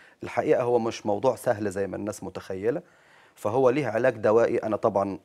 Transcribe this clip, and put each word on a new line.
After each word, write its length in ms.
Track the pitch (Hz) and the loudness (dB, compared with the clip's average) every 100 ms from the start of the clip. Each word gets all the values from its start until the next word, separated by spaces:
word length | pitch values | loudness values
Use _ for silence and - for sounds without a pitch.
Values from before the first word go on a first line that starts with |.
| - _ | -20 _
الحقيقة 400 | - - 147 147 | -6 -2 2 2
هو 160 | 123 120 | 2 2
مش 260 | 113 110 110 | 0 -4 -4
موضوع 300 | 101 131 110 | 0 0 0
سهل 360 | - 107 104 | -2 -2 -2
زي 160 | 92 95 | -4 -6
ما 80 | 95 | -6
الناس 280 | 101 - | -8 -8
متخيلة، 580 | 92 92 - 95 107 160 - _ _ _ _ _ | -12 -12 -10 -4 -2 -4 -8 _ _ _ _ _
فهو 340 | 107 123 131 | -2 2 4
ليه 180 | 135 123 | 2 0
علاج 260 | 113 131 110 | 2 0 2
دوائي. 400 | 107 113 117 117 | 4 4 4 2
أنا 180 | 107 104 | -2 0
طبعًا 440 | 117 101 98 95 | 0 0 -2 -4